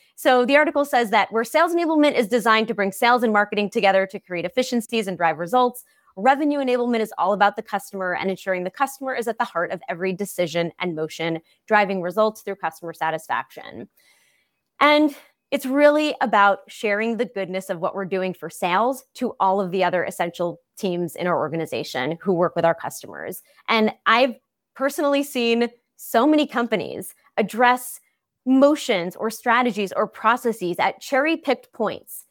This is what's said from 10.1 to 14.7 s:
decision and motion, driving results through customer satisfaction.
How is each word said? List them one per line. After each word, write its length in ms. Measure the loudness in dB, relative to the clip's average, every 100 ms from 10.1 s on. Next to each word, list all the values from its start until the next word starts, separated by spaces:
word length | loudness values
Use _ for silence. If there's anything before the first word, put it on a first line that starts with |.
decision 580 | -4 -6 -4 -4 -2 -4 -6
and 160 | -8
motion, 460 | -6 -8 -6 -4 -6 -8 _ _
driving 380 | 0 0 -2
results 380 | -4 0 -2 -2
through 140 | -10 -8
customer 360 | -8 -8 -14
satisfaction. 960 | -6 -6 -6 -6 -6 -6 -16 -16 -16 -18 _ _ _ _ _ _ _ _